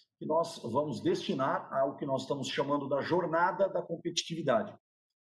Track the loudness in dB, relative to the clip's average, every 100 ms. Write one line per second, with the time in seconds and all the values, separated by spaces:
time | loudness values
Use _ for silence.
0 | _ -10 -2 0 0 -4 -2 0 0 0
1 | 0 0 0 -2 0 -2 -2 0 0 0
2 | -2 -2 -2 -4 -2 -2 0 0 0 0
3 | 2 2 2 4 4 4 2 0 -4 -4
4 | -4 -4 -4 -2 2 2 2 -8 _ _
5 | _ _